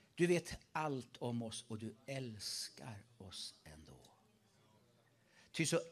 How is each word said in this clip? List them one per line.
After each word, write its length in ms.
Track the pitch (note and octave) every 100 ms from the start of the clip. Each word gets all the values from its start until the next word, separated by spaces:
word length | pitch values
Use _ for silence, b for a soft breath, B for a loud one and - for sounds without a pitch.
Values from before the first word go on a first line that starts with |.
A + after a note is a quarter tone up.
| b -
Du 120 | F3
vet 320 | E3+ - - -
allt 460 | D#3+ D#3 C3+ A#2+ -
om 240 | A#2+ A#2+
oss 240 | A2+ A2 -
och 100 | G#2+
du 180 | A#2 B2 -
älskar 1000 | C3+ B2 G#2 - - - - B2+ G#2 - -
oss 380 | F#2+ - - -
ändå. 380 | D#2 D2+ - C2+ - - - - - - - - - - _ B B B B
Ty 140 | - D#3
så 160 | E3 -